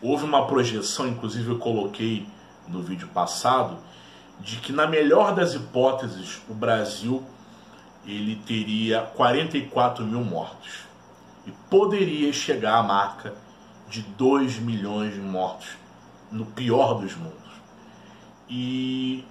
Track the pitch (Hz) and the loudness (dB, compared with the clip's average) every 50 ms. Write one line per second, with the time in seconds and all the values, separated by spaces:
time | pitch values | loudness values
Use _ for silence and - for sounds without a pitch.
0 | 107 123 147 143 151 156 147 135 135 - 139 131 123 117 110 107 95 - - - | -2 0 0 0 0 2 4 4 4 4 2 2 2 2 0 -4 -4 -4 -4 -4
1 | 135 123 120 120 117 107 104 120 113 120 113 117 - 120 113 107 98 101 - - | -4 -4 -4 -4 -6 -6 -4 -4 -4 -2 -2 -2 -2 -2 0 0 -2 -2 -4 -4
2 | 113 113 110 101 98 - - - - - - - - 85 87 90 87 87 92 87 | -2 -2 -2 -2 -4 -8 -14 -20 -20 -20 -20 -20 -14 -10 -8 -8 -6 -6 -8 -8
3 | 85 85 - 90 85 - - - - 123 131 127 - - 87 - - - - - | -8 -6 -2 -2 -2 -2 -2 0 2 2 4 4 2 0 -4 -10 -14 -18 -20 -20
4 | - - - - - - - - 101 - 113 117 - - 135 151 151 165 160 156 | -20 -20 -20 -20 -20 -20 -20 -18 -14 -12 -12 -10 -8 -4 0 2 2 4 4 4
5 | 151 143 160 208 208 202 180 - - - 151 135 - - - 131 131 135 131 - | 6 6 8 6 6 6 4 2 2 2 0 -2 -6 -4 0 2 4 4 2 0
6 | 123 107 98 92 90 - - - - - 110 107 117 117 113 110 104 107 104 - | -4 -6 -8 -10 -12 -12 -14 -14 -14 -12 -8 -4 0 2 2 2 0 -2 -6 -6
7 | 107 120 131 131 135 - - - - - - - - - - - - - - - | -4 -2 -2 -2 -4 -8 -18 -20 -20 -20 -20 -20 -20 -20 -20 -20 -20 -20 -20 -18
8 | - 220 202 208 208 214 220 208 - - 220 - 202 - 214 - 156 110 110 113 | -14 -10 -8 -4 -4 -4 -4 -6 -4 -4 -2 -2 -2 0 0 0 2 2 2 0
9 | 113 - - - 127 120 127 147 165 - 147 139 123 - - 135 120 120 - - | 0 -2 0 2 4 4 4 2 0 0 -2 -4 -4 -2 2 2 2 2 2 0
10 | 113 107 113 123 117 98 87 82 - - - - - - - - - - - - | -4 -4 -2 -2 -2 -4 -4 -4 -6 -6 -10 -16 -16 -16 -16 -16 -18 -20 -20 -20
11 | - - - - - - - - - 101 - - - - 190 196 208 196 208 202 | -20 -20 -20 -20 -20 -20 -20 -20 -18 -18 -18 -16 -2 4 6 6 6 6 4 2
12 | 190 160 151 151 143 147 139 - - - 135 117 107 107 110 117 107 98 98 98 | 2 2 2 2 2 2 0 0 0 -2 0 0 2 4 4 4 4 4 4 2
13 | 101 - - - - 104 101 - - - - - - - - - - - 107 113 | 2 2 -2 -8 -12 -14 -14 -14 -18 -20 -20 -20 -20 -20 -20 -20 -18 -14 -12 -12
14 | 104 98 98 101 131 131 139 139 135 127 113 110 117 117 113 104 98 104 104 104 | -12 -10 -2 2 4 4 6 4 4 2 -2 -2 -2 -2 -2 -2 -2 -2 -2 -2
15 | 107 107 98 98 98 95 92 92 92 92 - - - - - - - - - - | -4 -4 -4 -6 -6 -4 -2 -2 -2 -2 -4 -6 -14 -16 -16 -18 -20 -20 -20 -20
16 | - - - - - - 110 113 110 - - - 127 120 117 123 - - - 101 | -20 -20 -20 -20 -16 -10 -8 -8 -8 -8 -8 -4 0 2 4 4 4 4 2 -2
17 | 98 95 - 85 82 - - - - - - - - - - - - - - - | -4 -6 -8 -10 -12 -12 -14 -16 -20 -20 -20 -20 -20 -20 -20 -20 -20 -20 -20 -20
18 | - - - - - - - - - - 123 123 123 127 127 127 131 131 131 131 | -20 -20 -20 -20 -20 -20 -20 -20 -16 -10 -8 -6 -4 -2 -2 -2 -2 -2 -2 -2
19 | 131 127 131 131 - - | -2 -2 -4 -4 -8 -14